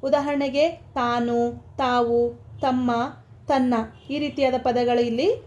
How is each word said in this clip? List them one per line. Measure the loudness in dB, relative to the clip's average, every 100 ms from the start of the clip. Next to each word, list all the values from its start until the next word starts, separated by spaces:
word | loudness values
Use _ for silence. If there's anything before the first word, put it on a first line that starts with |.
ಉದಾಹರಣೆಗೆ, | 2 0 2 -2 -2 0 0
ತಾನು, | -2 -10 -4 -2 0 0 0 -2 -4 -16 -4
ತಾವು, | 0 2 2 2 0 -4 -18 -4
ತಮ್ಮ, | -2 0 0 0 -2 -8 -20 -20 -2
ತನ್ನ, | 0 2 0 -2 -10 -8
ಈ | -4
ರೀತಿಯಾದ | -4 0 0 2
ಪದಗಳು | 0 0 2 2
ಇಲ್ಲಿ | 0 2 0 0